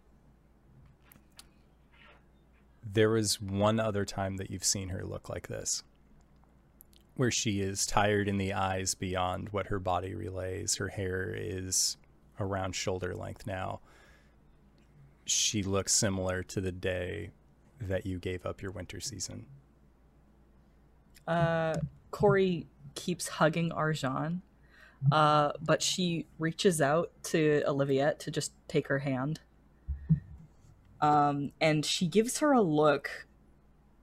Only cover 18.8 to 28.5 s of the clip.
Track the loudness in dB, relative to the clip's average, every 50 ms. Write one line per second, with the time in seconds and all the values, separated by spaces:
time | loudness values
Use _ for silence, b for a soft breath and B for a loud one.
18.8 | -12 -12 -12 -10 -10 -10 -8 -8 -10 -10 -10 -14 -16 -16 -20 -20 _ _ _ _
19.8 | _ _ _ _ _ _ _ _ _ _ _ _ _ _ _ _ _ _ _ _
20.8 | _ _ _ _ _ _ -20 -12 -6 -2 0 2 2 2 2 0 0 -2 -2 -2
21.8 | -4 -6 -8 -14 -18 -12 -2 4 4 6 6 6 4 2 0 -2 -6 -10 _ -20
22.8 | -20 -16 -14 -8 -4 -4 -4 -4 -6 -6 0 2 2 4 4 2 -2 -2 -2 -2
23.8 | -2 -2 -2 -2 -2 -4 -2 -2 -4 -4 -4 -6 -8 _ _ b b b b b
24.8 | b b b b 2 4 6 6 6 6 6 4 4 2 0 -4 0 2 2 2
25.8 | 2 0 0 0 0 0 0 -2 -6 -8 -8 -4 -4 -4 -2 4 4 4 4 4
26.8 | 4 4 4 2 0 -2 _ -12 -8 0 2 4 4 6 4 4 4 2 2 2
27.8 | 2 2 4 4 4 2 0 -2 -6 -6 -4 -4 -4 -6